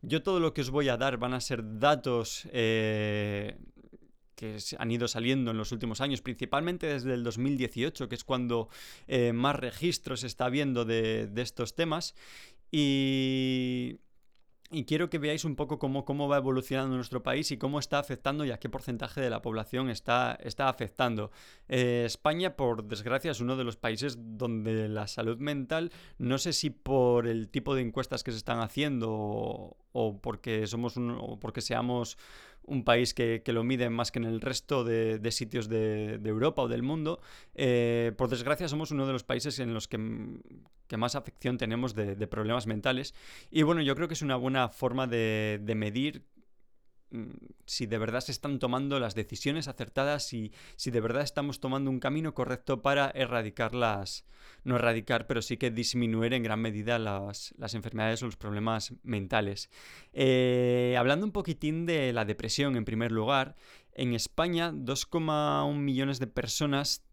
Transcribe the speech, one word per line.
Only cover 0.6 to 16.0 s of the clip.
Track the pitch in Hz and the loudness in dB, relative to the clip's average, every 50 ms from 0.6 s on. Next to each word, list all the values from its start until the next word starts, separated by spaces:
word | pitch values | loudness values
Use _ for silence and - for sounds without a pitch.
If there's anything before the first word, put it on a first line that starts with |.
os | 139 131 | -2 0
voy | 127 147 143 135 | 2 2 2 2
a | 123 117 | 2 2
dar | 123 135 131 117 | 2 0 0 0
van | 120 123 127 | -2 -2 -2
a | 127 | -2
ser | 110 - 131 117 113 107 110 107 | -2 -2 -4 -4 -4 -6 -4 2
datos, | 113 147 151 139 - 139 123 120 113 110 - - - - | 6 6 6 6 4 0 2 2 0 -2 -6 -10 -10 -6
eh, | - 123 113 110 113 113 110 110 107 107 107 107 104 104 104 104 104 101 101 107 - - - - - - - - - - - - - - _ _ _ | 0 2 4 4 4 4 4 2 2 2 2 2 2 0 0 0 -2 -2 -4 -6 -8 -12 -14 -18 -20 -20 -20 -20 -20 -20 -20 -20 -20 -20 _ _ _
que | - - 110 107 107 | -12 -10 -10 -8 -8
se | 107 - - - | -8 -8 -6 -4
han | - 117 | -2 0
ido | 117 120 120 117 | 0 2 0 0
saliendo | - 117 113 123 131 135 127 117 | 0 0 2 2 2 2 2 0
en | 113 110 | 0 -2
los | 107 - | -2 -4
últimos | 127 113 120 120 110 110 | -4 -4 -4 -4 -2 -2
años, | 135 143 139 123 | -2 -2 -2 -4
principalmente | - 127 123 - 127 107 - 139 156 170 180 175 - | -4 -6 -6 -6 -4 -2 0 0 0 0 -4 -4 -2
desde | 160 147 135 120 131 127 | -4 -4 -2 -2 -2 -2
el | 123 120 | 0 -2
dos | 117 107 113 | -2 -2 -2
mil | 123 135 143 131 | 0 0 0 0
dieciocho, | 127 117 - 120 120 156 165 - 135 110 | -2 -2 -2 -2 -4 -2 -2 -4 -8 -6
que | 110 | -6
es | 120 - | -10 -4
cuando, | - 135 127 123 120 120 117 110 - - - - - - - - - | -2 -2 -2 0 0 0 0 -2 -4 -8 -18 -18 -18 -18 -20 -10 -2
eh, | 135 127 120 120 117 | 2 2 4 4 2
más | 117 123 139 143 | 2 2 2 2
registros | 139 127 123 - - - 175 175 - - - 135 117 | 0 -4 -6 -6 -2 -2 -2 -2 -2 -4 -6 -6 -4
se | 117 123 | -6 -8
está | - - 139 127 | -4 -2 0 0
viendo | 120 139 147 139 131 120 117 | 2 2 2 2 2 0 2
de, | 110 117 113 113 110 110 110 113 | 2 2 2 2 2 2 0 -2
de | 104 101 110 | -2 -2 -4
estos | 123 113 - - 123 107 - | -4 -4 -2 -4 -6 -6 0
temas. | - 165 165 151 165 165 - - - - - - - - - - - - - | -2 0 0 0 -2 -4 -6 -10 -14 -20 -20 -20 -20 -20 -20 -20 -20 -16 -4
Y, | - 156 147 143 139 135 135 135 135 135 131 131 131 131 131 131 131 127 127 127 123 127 123 123 120 - - - - - _ - _ _ - _ _ _ _ - | 0 2 4 4 4 4 4 4 2 2 2 2 2 2 2 2 0 0 0 0 -2 -2 -4 -6 -8 -10 -16 -20 -20 -20 _ -20 _ _ -20 _ _ _ _ -8
y | - 160 123 | -6 -6 -2
quiero | - 151 151 175 170 | 0 0 0 0 0
que | - 160 | -2 -2
veáis | 139 147 151 156 - | 0 0 -2 0 -2
un | 165 143 | -4 -2
poco | - 156 131 151 143 | -2 -2 -4 -2 -2
cómo, | - 139 135 139 | -2 0 0 -2